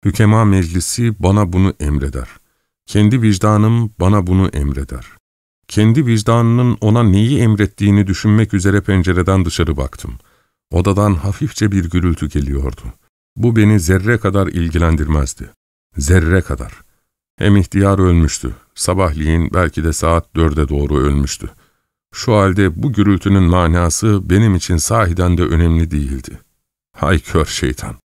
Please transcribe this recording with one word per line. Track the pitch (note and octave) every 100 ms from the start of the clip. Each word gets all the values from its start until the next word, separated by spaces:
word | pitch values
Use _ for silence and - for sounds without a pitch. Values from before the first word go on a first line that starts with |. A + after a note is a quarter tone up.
| G#2
Hükema | F#2+ G#2+ A2 A2
meclisi | F#2+ E2+ F2 - - A#2 G#2+
bana | F2+ G2+ G2
bunu | F2+ F#2+ -
emreder. | D2 D2 C#2 B1+ A#1+ - _ _ _ _ _
Kendi | G3+ G#3 C3
vicdanım | A2+ G2 G#2+ G#2+ G#2+ A#2 A2+ -
bana | F2+ G#2 F2+
bunu | F#2 F#2+
emreder." | - C#2+ C#2 C2 A#1+ A1 - _ _ _ _ _
Kendi | - G#2+ A#2 C3+
vicdanının | A2+ G#2 A#2 A#2 A#2 B2 -
ona | G#2+ A2
neyi | A#2 F#2+ A2+ C#3
emrettiğini | A2+ G#2 G2+ - G2+ G2+ G2
düşünmek | F#2+ A2 G#2 G#2+
üzere | G#2 F#2+ G2
pencereden | - F#2+ F2 F2+ F2 F#2+ E2+
dışarı | - D#2+ C#2+
baktım. | C2+ - - A1+ _ _ _ _ _
Odadan | E2+ F#2 F#2+ G#2
hafifçe | F2+ F#2+ G#2 C#3+ - G#2+
bir | G2 E2+
gürültü | E2+ F2 E2 D#2
geliyordu. | D2 C#2 C#2 C#2 - A1+ - _ _ _ -
Bu | A#2+ A2+
beni | G#2 G#2+
zerre | E2 F#2+ G2 A#2
kadar | G2+ G2 F#2
ilgilendirmezdi. | E2+ E2+ E2 E2 D#2 D2+ D2+ C#2 - - _ _ _ _ -
Zerre | C#2 F2+ D#2+ F#2
kadar. | - C#2+ A1 - _ _ _ _ _ _
Hem | G#2 G2+
ihtiyar | F#2+ G2 G2 G2
ölmüştü. | F#2 E2+ D#2 - B1+ B1+ _ -
Sabahleyin | - F2+ F#2 D#2 D2+ E2 E2
belki | - E2+ -
de | D#2+
saat | D#2 E2 E2 - -
dörde | E2 D2 C#2+
doğru | C#2+ C#2+ D2
ölmüştü. | C#2+ C#2+ C#2 - - - _ _ _ _ _
Şu | - - G#2+
halde | G2 F#2+ G2 D#2+
bu | D3
gürültünün | G#2+ G2+ F#2+ - G2
manası | F2+ F2 E2+ F2 F2 - A2 G#2 F2+
benim | F#2+ A2+ F#2
için | - F2
sahiden | - A2+ G2 E2+ F2+ F2
de |
önemli | F2 E2 E2+ E2 E2
değildi. | D#2 C#2 C2 - - _ _ _ _ _ -
Hay | C#2+ F2
kör | - F2 D#2
şeytan! | - C2 B1+ A#1+ A1+